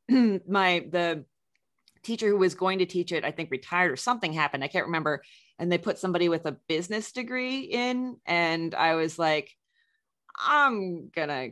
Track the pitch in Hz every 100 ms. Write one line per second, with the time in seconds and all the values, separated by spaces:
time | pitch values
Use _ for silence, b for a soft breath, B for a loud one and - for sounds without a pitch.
0 | - 254 226 190 - 202 190 175 - 175
1 | 170 160 131 _ _ _ _ _ _ _
2 | - 226 214 202 185 185 185 190 180 180
3 | 175 170 147 151 160 131 - 175 180 127
4 | - 240 175 156 147 139 139 185 135 165
5 | 156 143 b b b - 175 175 170 -
6 | 185 175 175 165 160 135 - 160 175 214
7 | 214 254 240 254 254 262 269 240 247 254
8 | 254 247 - 170 170 165 165 - 160 165
9 | 160 160 165 156 139 _ _ _ _ _
10 | _ _ _ - 185 294 277 226 185 170
11 | - - 151 139 127